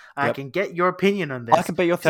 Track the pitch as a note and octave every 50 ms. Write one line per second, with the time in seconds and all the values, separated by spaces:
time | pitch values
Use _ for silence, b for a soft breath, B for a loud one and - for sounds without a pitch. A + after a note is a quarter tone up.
0 | B B B C#3+ C#3+ C3 - C#3 C#3 C3 - F3+ G3+ F#3+ E3+ E3+ F3+ F#3 F3 F3+
1 | F#3 G3+ G3+ G3 E3 C#3+ C3 B2 A#2+ A#2 - E3 F3+ - E3 F#3+ F3+ E3+ F3 E3+
2 | -